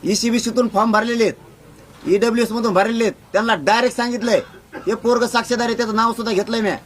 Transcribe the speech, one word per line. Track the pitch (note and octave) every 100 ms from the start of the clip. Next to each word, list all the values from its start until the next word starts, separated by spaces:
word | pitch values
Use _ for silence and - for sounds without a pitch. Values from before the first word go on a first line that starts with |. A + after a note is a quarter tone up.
| D#3+
ईसीबी | G3+ A#3 A#3
शोधून | A#3 A3+ A#3+
फॉर्म | G3 A3+
भरलेले | G#3+ A3+ A#3
आहेत, | G#3+ - - - - - - - -
ईडब्ल्यूएस | G3 A#3 A3+ A3
मधून | A3+ A3+
भरलेले | F#3 G#3+ A#3
आहेत. | A3+ - -
त्यांना | F#3+ A3+ G#3
डायरेक्ट | E3 A3 B3 B3
सांगितलंय, | A#3+ A#3+ A#3 G3 - - - -
हे | - A3
पोरग | A3+ A#3+ A#3
साक्षीदार | B3 A3+ A#3+ A#3
आहे, | A#3
त्याचं | A#3 G#3+
नाव | A3+
सुद्धा | A3+ A3
घेतलंय | G3 G#3 A3+
म्या. | G#3 D3+